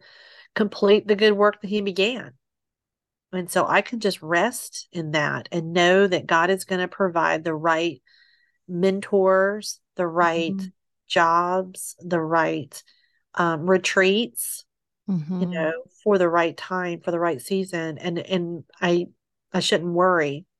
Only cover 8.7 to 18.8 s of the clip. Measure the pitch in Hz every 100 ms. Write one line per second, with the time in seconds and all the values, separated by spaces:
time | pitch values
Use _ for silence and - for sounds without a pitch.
8.7 | 175 190 196 - 196 190 190 196 208 -
9.7 | - _ - 170 170 170 170 165 196 190
10.7 | _ _ _ - 185 165 170 175 185 185
11.7 | - - - 175 175 156 165 160 160 123
12.7 | - _ _ _ _ _ - 170 160 180
13.7 | 185 - 196 190 208 240 - - - _
14.7 | _ _ _ - 180 151 185 180 170 160
15.7 | 165 - _ 214 196 175 170 165 - -
16.7 | 185 180 170 - 170 170 135 - 190 190
17.7 | 170 160 151 175 170 - 185 170 170 -
18.7 | -